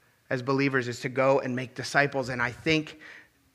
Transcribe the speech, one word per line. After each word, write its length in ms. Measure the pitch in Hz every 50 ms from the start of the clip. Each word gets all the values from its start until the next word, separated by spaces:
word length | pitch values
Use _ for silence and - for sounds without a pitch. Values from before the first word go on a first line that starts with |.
| _ _ _ _ _ -
as 140 | 131 127 123
believers 460 | 135 139 135 139 139 131 131 120 120
is 120 | 120 -
to 80 | - 135
go 320 | 123 135 131 135 139 139
and 160 | - 127 123
make 180 | 123 - - -
disciples. 540 | - 113 - - 139 143 139 139 135 127 120
And 140 | 131 123 120
I 100 | 123 117
think 480 | - - 160 160 156 151 156 - - - - - - - _ _ _ _ _